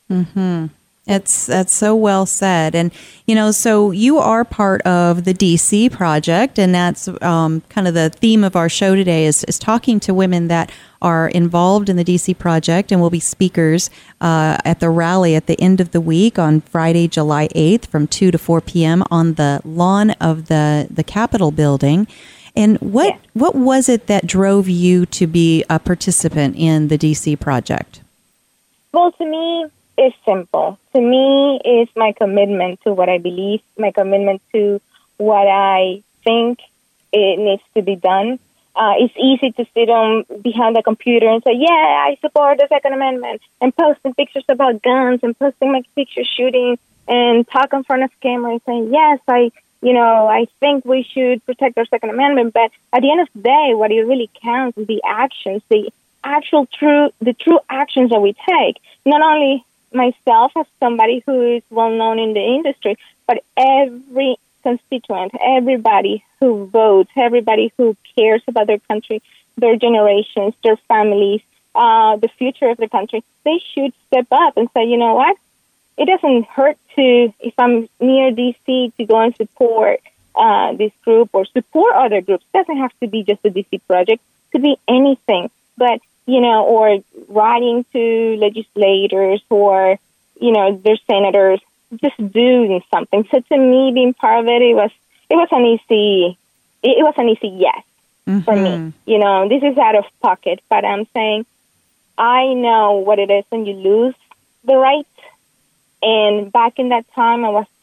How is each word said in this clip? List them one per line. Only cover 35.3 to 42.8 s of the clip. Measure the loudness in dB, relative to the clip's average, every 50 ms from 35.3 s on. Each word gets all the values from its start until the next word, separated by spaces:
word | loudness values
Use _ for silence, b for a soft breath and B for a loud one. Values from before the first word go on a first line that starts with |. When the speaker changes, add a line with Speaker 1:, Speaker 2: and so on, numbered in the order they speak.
| 2 2 2
Speaker 2:
I | 2 2 2 0 0 0 0 0 -2 -4 -10 _ _ _ _ -4
think | -2 0 0 0 -2 -4 -8 -12 _ _ _ _ _ _ _ _ _ 0
it | 0 2 2 0 0
needs | 0 -2 -2 -4 _ _ -6
to | -4
be | -4 -4 -4
done. | -2 0 0 0 0 -2 -4 -6 -8 _ _ _ _ _ _ -4
Uh, | -2 0 0 2 2
it's | 0 -2 -2
easy | 0 0 0 2 0 -2 -4
to | -4 -6 -8 -6 -2
sit | -2 0 2
on | 2 2 2 0 -2 -2 -4 -8 -10 -8
behind | -8 -6 -4 -2 0 0 0
the | 0
computer | 0 -2 -2 -4 -2 0 2 2 4
and | 2 2 2 0
say, | 0 0
"Yeah, | 0 2 2 2 2 2 2 2 0 0 -2
I | -2 -4
support | -6 -2 0 2 2 4 4
the | 2 2 2
Second | 0 0